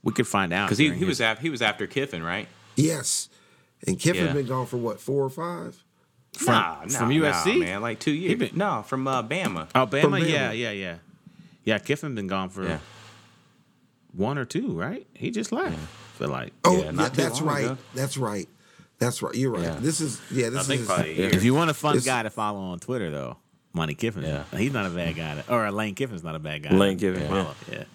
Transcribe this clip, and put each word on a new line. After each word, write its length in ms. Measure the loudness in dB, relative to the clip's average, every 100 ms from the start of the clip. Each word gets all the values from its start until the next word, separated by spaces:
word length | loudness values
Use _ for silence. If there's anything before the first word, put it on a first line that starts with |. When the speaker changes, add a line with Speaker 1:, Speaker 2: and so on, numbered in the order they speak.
| 0
Speaker 1:
We 40 |
could 140 | 2 2
find 240 | 4 4
out 180 | 2 2
Speaker 2:
'Cause 80 | 4
he, 80 | 4
Speaker 1:
during 120 | 4
Speaker 2:
he 60 | 0
was 140 | 2
Speaker 1:
his 80 | 2
Speaker 2:
af-, 120 | 2
he 100 | -2
was 120 | 0
after 240 | 0 0 -2
Kiffin, 360 | -2 -2 -4
right? 240 | -4 -4 -6 -16 -8 0
Speaker 3:
Yes. 540 | 2 2 -2 -2 -4 -14 _ _ _ _ -4
And 140 | 0
Kiffin 260 | 2 2 2
Speaker 2:
Yeah. 80 |
Speaker 3:
been 140 | 0 -2
gone 180 | -4 -4
for 120 | -4
what, 220 | -4 -6
four 240 | -2 0
or 60 | -2
five? 520 | -4 -8 -8 -10 -14 _ _ _ _ _
Speaker 1:
From, 200 | -4 4
Speaker 2:
Nah, 280 | 4 2 -4 -4
Speaker 1:
from 220 | 0 2
Speaker 2:
nah, 60 | 4
Speaker 1:
U 100 | 4
S 180 | 4
C? 100 | 4
Speaker 2:
nah, 60 | 4 2
man, 160 | -2
like, 180 | -4 -2
two 120 | -2
Speaker 1:
He 80 | 0 0
Speaker 2:
years. 120 | 0
Speaker 1:
been 120 | 0 0
Speaker 2:
No, 280 | 0 0 -2
from, 200 | -2 0
uh, 160 | 0
Bama. 440 | 0 -2 -2 -4 0 2
Speaker 1:
Oh, 100 | 4
Bama? 140 | 4
Speaker 3:
From 100 | 4
Bama. 160 | 4 2
Speaker 1:
Yeah, 220 | 2 0
yeah, 200 | -2 -4
yeah. 240 | -4 -6 -8 -14 -20 -20 -20 -20 -8
Yeah, 140 | 0 0
Kiffin 360 | 0 -2 -2 -4
been 120 | -2
gone 220 | -2 -4
for 140 | -4
Speaker 2:
Yeah. 160 | -4 -4 -6 -20 -20 -20 -20 _ _ _ _ _ _ _ _
Speaker 1:
one 240 | -4 -2 -2
or 80 | -2
two, 260 | -4 -2
right? 320 | -4 -4 -6 -12
He 180 | -8 -6
just 200 | -4 -4
left. 200 | -2 -2
Speaker 2:
Yeah. 60 | -4 -10 -14 -20 -6
Speaker 1:
Feel 120 | -4
like. 240 | -4 -8 2 6
Speaker 3:
Oh, 160 | 6
Speaker 2:
Yeah, 80 | 4
not 120 | 2
Speaker 3:
yeah, 60 | 2
Speaker 2:
too 120 | 2
Speaker 3:
that's 180 | 0 2
Speaker 2:
long 60 | 0
Speaker 3:
right. 160 | 2 0
Speaker 2:
ago. 120 | -2 -8 -4
Speaker 3:
That's 220 | -2 -2
right. 320 | -2 -2 -6 _ _ -20 -20 _
That's 220 | 0 0
right. 120 | -2 0
You're 160 | 0
right. 120 | 2
Speaker 2:
Yeah. 140 | 0 0
Speaker 3:
This 220 | 0 0
is, 180 | -2 -4 -4
yeah, 180 | 0 0
this 120 | 0
Speaker 2:
I 20 |
think 180 | 0 0
Speaker 3:
is 60 | 2
Speaker 2:
probably 240 | 0 0
a 40 | 0
year. 140 | 2
Speaker 1:
If 140 | 6
you 100 | 6
want 160 | 6 4
a 40 |
fun 220 | 2 2 2
Speaker 3:
This 100 | 4
Speaker 1:
guy 180 | 0
to 60 | 0
follow 300 | -2 -2 -2
on 200 | -6 -8
Twitter, 300 | -6 -4 -4
though, 260 | -4 -8 -10 _ _ _
Monty 200 | -4 -4 -2
Kiffin. 280 | -4 -2
Speaker 2:
Yeah. 200 | -4 -4 -6 -2
Speaker 1:
He's 160 | 0
not 120 | 0 -2
a 40 |
bad 260 | -2 -2 -4
guy 200 | -6 -6
to, 180 | -2
or 160 | 0 0
Lane 240 | -2 -4 -4
Kiffin's 280 | -6 -6
not 120 | -8 -8
a 40 |
bad 240 | -6 -8
guy 80 | 2
Speaker 4:
Lane 260 | 4 4 2
Speaker 1:
to 160 | 0
Speaker 4:
Kiffin, 140 | 0 -2
Speaker 1:
follow. 260 | 0 -2 -6 -12
Speaker 4:
yeah. 60 | -12
Speaker 1:
Yeah. 60 | -12